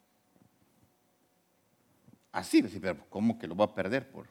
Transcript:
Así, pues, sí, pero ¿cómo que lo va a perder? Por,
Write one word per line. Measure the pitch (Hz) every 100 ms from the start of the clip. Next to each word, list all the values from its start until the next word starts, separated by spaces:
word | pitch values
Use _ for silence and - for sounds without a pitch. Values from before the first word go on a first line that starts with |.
| _ _ _ _ _ _ _ _ _ _ _ _ _ _ _ _ _ _ _ _ - - _
Así, | - - 320
pues, | 107
sí, | 92
pero | 92 82 -
¿cómo | 98 113 113
que | 87
lo | 87
va |
a | 104
perder? | - 92 131 127
Por, | 82 -